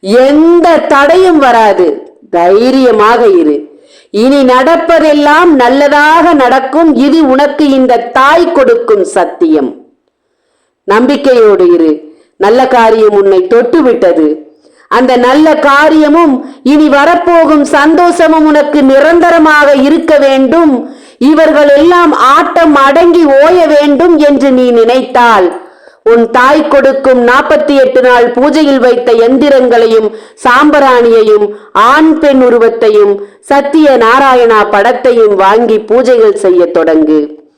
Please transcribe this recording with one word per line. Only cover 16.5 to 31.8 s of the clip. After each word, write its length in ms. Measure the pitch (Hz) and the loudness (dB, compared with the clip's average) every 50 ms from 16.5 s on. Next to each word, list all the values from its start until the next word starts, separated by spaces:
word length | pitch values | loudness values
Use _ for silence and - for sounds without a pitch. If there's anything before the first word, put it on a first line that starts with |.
| - - _ 254 285 | -20 -8 _ 0 0
இனி 160 | 302 311 294 | 2 2 2
வரப்போகும் 760 | 269 285 285 320 349 339 349 349 349 339 330 - 311 302 285 | 0 0 0 0 0 -2 -2 0 0 0 2 2 0 -2 -2
சந்தோஷமும் 840 | - - 294 285 302 330 330 349 349 349 349 339 311 320 320 302 311 | -2 -2 0 0 0 0 0 0 0 0 0 0 0 2 0 0 0
உனக்கு 300 | 294 294 285 294 294 294 277 | 0 0 -2 0 -2 0 0
நிரந்தரமாக 840 | 262 269 277 285 311 339 349 330 349 330 339 311 320 302 294 294 285 285 277 254 | 2 2 2 2 2 2 2 2 2 2 2 2 2 2 2 2 0 0 0 0
இருக்க 260 | 285 311 339 330 320 311 285 | 0 -2 -2 -2 0 0 0
வேண்டும். 540 | 277 269 269 269 269 262 311 339 339 302 269 240 - - - - - - - _ | 2 0 0 0 0 0 0 0 0 0 -2 -2 -6 -12 -18 -20 -20 -20 -10 _
இவர்கள் 520 | 233 277 311 302 320 311 302 294 294 285 285 | -2 0 2 2 0 0 2 0 2 2 2
எல்லாம் 360 | 285 302 339 359 349 349 320 - - 233 254 269 | 2 2 2 2 2 0 0 0 0 0 0 0
ஆட்டம் 380 | 320 349 339 - 339 330 330 294 277 277 | 0 -2 -2 -2 -2 0 0 2 2 0
அடங்கி 360 | 277 285 330 349 349 330 349 330 285 269 269 285 | 0 0 2 0 2 2 2 0 2 2 2 2
ஓய 160 | 320 359 359 330 | 2 2 0 0
வேண்டும் 480 | 294 302 294 294 294 285 254 330 359 339 302 | 0 0 0 0 0 0 0 0 0 0 2
என்று 300 | 302 285 285 269 254 277 | 2 0 0 0 0 0
நீ 160 | 262 254 254 247 | 0 0 0 0
நினைத்தால், 760 | 240 233 226 226 247 262 254 247 - 247 240 233 226 202 180 170 - - - - - _ - - _ _ _ 220 | 0 0 0 0 0 -2 -4 -4 -2 0 0 2 2 0 0 -2 -4 -8 -18 -20 -20 _ -20 -20 _ _ _ 0
உன் 140 | 233 233 233 233 | 0 2 0 0
தாய் 380 | 233 254 247 269 302 311 294 294 285 | -2 -2 0 0 0 0 -2 0 -2
கொடுக்கும் 480 | 277 262 269 269 269 - 262 254 247 240 240 | 0 0 0 -2 0 0 0 0 0 0 0
நாற்பத்தி 460 | 247 277 302 302 311 294 294 294 285 277 262 | 0 0 0 -2 -2 -2 -2 0 0 0 0
எட்டு 180 | 254 262 254 254 | 2 0 0 0
நாள் 200 | 254 247 240 240 240 240 | 2 2 2 0 0 -2
பூஜையில் 440 | 247 254 302 285 311 311 277 277 262 226 | -2 -2 0 0 0 0 0 0 0 0
வைத்த 260 | 254 240 233 240 240 226 226 226 | 0 0 0 -2 -2 0 0 2
எந்திரங்களையும் 840 | 233 269 262 294 294 277 262 254 247 233 233 233 226 226 220 220 208 - - - - _ _ - | 0 0 0 0 0 0 0 0 0 0 0 0 0 0 0 -2 -2 -8 -10 -20 -20 _ _ -2
சாம்பிராணியையும் 1000 | 262 240 262 302 302 294 294 277 262 254 240 233 233 226 226 220 214 214 208 208 202 208 - - - _ | -2 0 2 2 2 2 2 0 2 0 0 0 2 2 2 2 2 0 0 0 -4 -6 -14 -20 -8 _
ஆண் 400 | 190 | -2